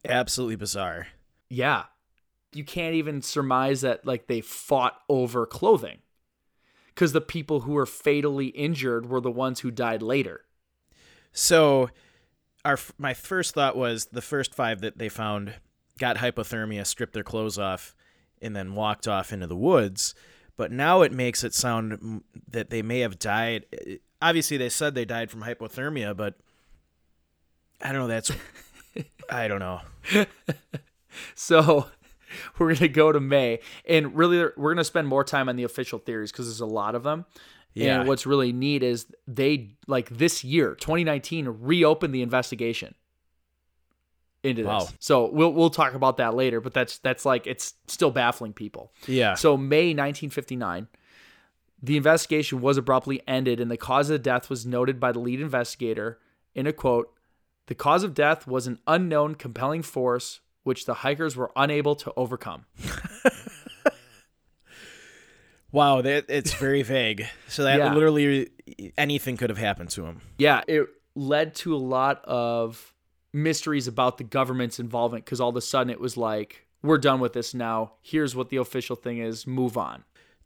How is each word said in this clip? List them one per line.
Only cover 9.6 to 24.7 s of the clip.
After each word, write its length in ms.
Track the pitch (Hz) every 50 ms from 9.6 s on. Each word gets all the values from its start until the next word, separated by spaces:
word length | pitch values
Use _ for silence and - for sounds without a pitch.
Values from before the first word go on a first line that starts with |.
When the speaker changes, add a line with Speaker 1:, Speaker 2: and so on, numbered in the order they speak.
Speaker 2:
who 100 | - 123
died 300 | 113 131 120 113 113 107
later. 440 | 110 113 135 143 120 92 78 - _ _ _ _ _ _ _ _ _ _ _ _ _ _ _ _ _ _
Speaker 1:
So 580 | - - - - 175 165 156 143 139 131 127 120 - _ _ _ _ _ _ _ _ _ _ _ _ _ -
our 80 | 143 139
f-, 200 | - - - -
my 160 | - 143 135 123
first 400 | - - - 190 185 170 - -
thought 240 | 151 139 135 -
was 280 | 131 127 120 113 110 -
the 140 | - 117 123
first 320 | - - 151 139 127 - -
five 280 | - 123 113 113 92
that 160 | 107 110 -
they 100 | - 113 104
found 460 | - 113 110 104 104 101 101 104 - - _ _ _ _ _ _ _
got 200 | - 131 120 110
hypothermia, 680 | 110 123 123 - 117 107 - 120 110 110 110 107 101 98
stripped 280 | - - - 120 - -
their 100 | 110 98
clothes 360 | - - 110 110 110 95 104
off, 360 | 98 95 92 92 - - _ _ _ _ _ _ _ _ _ _
and 140 | - 113 104
then 180 | 98 95 95 98
walked 320 | 104 107 107 104 - -
off 240 | 110 101 95 92 -
into 160 | 107 95 90
the 80 | 80 87
woods. 600 | 90 123 175 180 131 107 98 95 - - - - _ - _ _ _ _ _ _
But 140 | - 113 -
now 300 | 120 131 143 165 185 185
it 100 | 165 -
makes 320 | 131 127 123 123 117 - 123
it 100 | 107 -
sound 400 | - - 123 117 113 113 107 107
m-, 300 | - - 110 110 98 - _ _ - _
that 220 | - 120 113 - -
they 120 | 117 113
may 180 | 107 113 120 127
have 200 | 120 107 90 -
died. 460 | - 107 101 110 113 117 113 107 - - - - - - 95 - _ _ _ -
Obviously, 360 | 156 170 170 165 143 - 151
they 120 | 131 123
said 240 | 120